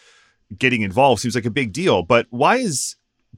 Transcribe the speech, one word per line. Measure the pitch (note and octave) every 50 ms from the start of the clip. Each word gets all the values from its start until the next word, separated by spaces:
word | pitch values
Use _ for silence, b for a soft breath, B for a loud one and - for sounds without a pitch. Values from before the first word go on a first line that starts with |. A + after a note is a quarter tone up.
| b b b b b b b b b - G2
getting | - C3 B2+ B2 A2
involved | G#2+ F#2+ F2+ B2 C#3 C#3 A#2 G2+
seems | - A#2+ A2
like | A#2+ G#2+
a | A#2+
big | G2+ C#3+ C3 A2
deal. | F2+ E3 F#3 F3 A#2 F#2+
But | E2+ E2 A#2+ A#2 A2 -
why | A#2+ A#2+ C#3+ F3+ A3
is | C4 B3+ F#3+ C3+ - - - - _ _ _ _ _ _ _ -